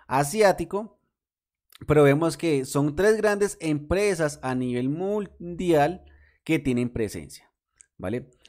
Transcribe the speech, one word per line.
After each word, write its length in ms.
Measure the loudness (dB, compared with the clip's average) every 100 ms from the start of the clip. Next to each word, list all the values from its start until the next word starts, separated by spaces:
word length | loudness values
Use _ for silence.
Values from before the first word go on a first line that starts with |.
| -4
asiático. 960 | -2 0 4 4 4 -2 -6 -8 -14 _ _ _ _ _ _ _ _ 0
Pero 160 | 6
vemos 340 | 6 6 2 -2
que 300 | 0 0 0
son 280 | 0 0
tres 220 | 2 2 4
grandes 400 | 2 0 -2 -2
empresas 800 | -4 -4 -2 0 0 0 -2 -4
a 120 | -6
nivel 360 | -4 -2 -2 -2
mundial 1120 | -4 -4 -4 -6 -12 -14 -4 2 4 2 -2 -12 -20 _ _
que 140 | -4 -2
tienen 320 | 0 -2 -2
presencia, 600 | -4 -6 -8 -14 -20 _ _ _ _ _ -12
¿vale? 320 | -8 -8 -10 _